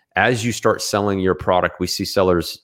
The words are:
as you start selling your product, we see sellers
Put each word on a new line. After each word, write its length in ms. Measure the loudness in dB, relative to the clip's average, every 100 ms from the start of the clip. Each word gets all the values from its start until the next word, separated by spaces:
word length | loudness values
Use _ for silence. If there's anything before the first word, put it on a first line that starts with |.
| _ 0
as 280 | 0 0
you 80 | -2
start 300 | 0 0 0
selling 380 | -2 -2 0 0
your 160 | 0 0
product, 440 | 2 2 0 -2
we 60 | -4
see 200 | -4 -2
sellers 560 | 2 2 2 0 -10